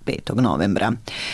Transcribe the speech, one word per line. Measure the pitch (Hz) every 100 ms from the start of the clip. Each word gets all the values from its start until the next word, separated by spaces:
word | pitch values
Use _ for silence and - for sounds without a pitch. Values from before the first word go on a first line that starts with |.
| -
petog | - - 107
novembra. | 123 71 101 98 107 113 - - -